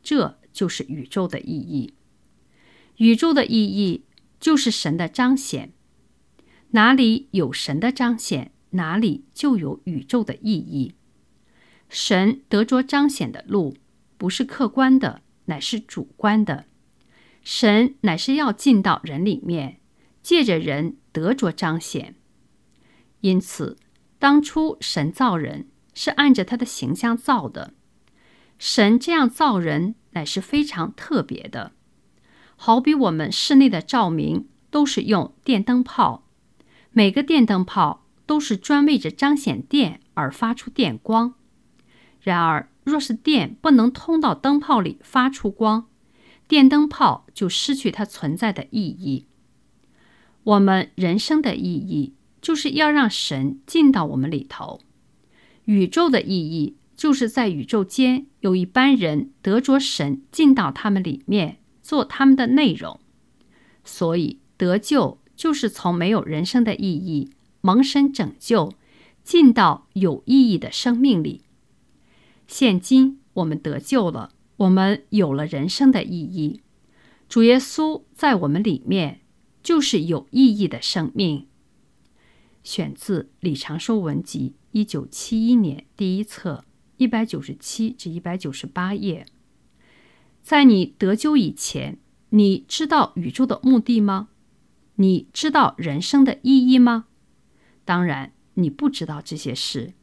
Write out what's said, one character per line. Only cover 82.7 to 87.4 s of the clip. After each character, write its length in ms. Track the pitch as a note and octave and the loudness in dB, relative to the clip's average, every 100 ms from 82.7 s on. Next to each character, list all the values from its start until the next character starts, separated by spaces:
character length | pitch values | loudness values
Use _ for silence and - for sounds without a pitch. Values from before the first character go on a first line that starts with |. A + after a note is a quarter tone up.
| - D3+ | -8 -8
自 380 | C3+ - F3+ - _ | -10 -6 -6 -6 _
《李 160 | F3+ C#3 | -6 -6
长 240 | - D#3 | -8 -8
寿 200 | - A3 | -4 -2
文 220 | E3 C#3+ | -2 -6
集》 320 | - D3+ C3 - _ | -8 -8 -8 -10 _
一 140 | G#3+ G#3 | -4 -4
九 220 | D#3 - | -6 -10
七 400 | - - A3+ A3+ | -14 -6 -2 2
一 80 | B3 | 2
年 300 | F3+ C#3 _ - | 2 -4 _ -6
第 200 | F#3+ F#3 | -4 -2
一 60 | |
册， 400 | G#3+ - F3+ C#3+ _ _ _ _ | -6 -10 -10 -10 _ _ _ _
一 100 | B3+ | -2
百 180 | A3+ A3 | 0 -4
九 160 | D3+ | -6